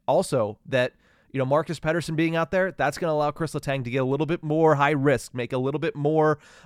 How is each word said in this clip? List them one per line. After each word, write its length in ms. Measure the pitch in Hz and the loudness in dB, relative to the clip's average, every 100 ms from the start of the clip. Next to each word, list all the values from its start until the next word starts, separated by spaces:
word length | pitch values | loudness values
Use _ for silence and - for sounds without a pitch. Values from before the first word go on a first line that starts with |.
| - | 0
also 520 | 151 190 131 104 104 - | 0 2 0 -2 -4 -4
that, 260 | 127 127 - _ _ _ | 0 0 -4 _ _ _
you 80 | 135 | -4
know, 60 | 131 | 0
Marcus 340 | 147 165 156 | 0 0 -4
Pettersson 360 | 151 165 156 156 | -2 -2 -2 0
being 180 | 165 165 | 0 0
out 160 | 165 | 0
there, 220 | 190 185 | 0 0
that's 240 | 147 139 - | 0 -2 -2
gonna 160 | 170 | -2
allow 180 | 151 147 | 0 -2
Chris 220 | - 156 | -2 -6
Letang 300 | 147 147 139 120 | -4 -4 -4 -2
to 40 | |
get 100 | 131 | -2
a 60 | 131 | 0
little 200 | 139 151 | 0 -2
bit 180 | 170 | -4
more 320 | 151 156 160 143 | -2 2 4 6
high 160 | 143 | 4
risk, 420 | 151 139 123 - | 2 2 2 0
make 200 | 127 120 | -8 -4
a 40 | 131 | -2
little 220 | 131 147 | -2 -2
bit 160 | 160 147 | -4 -2
more 420 | 143 156 156 147 - - | 0 2 2 2 -6 -20